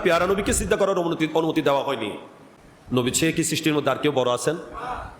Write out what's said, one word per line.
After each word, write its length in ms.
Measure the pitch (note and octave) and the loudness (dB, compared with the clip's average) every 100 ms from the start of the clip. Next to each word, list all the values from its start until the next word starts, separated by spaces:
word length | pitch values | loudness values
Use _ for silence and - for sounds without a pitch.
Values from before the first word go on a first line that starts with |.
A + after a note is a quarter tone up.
পেয়ারা 240 | F3+ E3+ F3+ | 2 2 2
নবীকে 260 | G3 A3 | 2 0
সিজদা 240 | A#3 G3+ G#3 | -2 0 2
করার 220 | G3 F#3+ | 2 2
অনুমতি, 300 | E3+ D#3+ D#3 | 0 0 0
অনুমতি 280 | D#3+ D#3+ D#3 | 0 2 2
দেওয়া 200 | C#3+ C#3 | 2 0
হয়নি। 280 | B2+ B2+ G#2 E2+ - - - - - - - | 0 -4 -4 -8 -14 -20 -20 -20 -20 -20 -2
নবী 180 | B2 B2 | 0 2
ছেয়ে 220 | - D#3+ | 0 0
কি 120 | D#3+ | 0
সৃষ্টির 300 | D#3 D#3 D#3 | -2 0 0
মধ্যে 160 | D3 C3+ | 2 0
আর 60 | B2+ | 0
কেউ 160 | D3 | 0
বড় 180 | C#3 B2 | 2 2
আছেন? 260 | A#2+ - E3+ - - B3 B3 - | 0 -2 -4 -8 -12 -10 -10 -12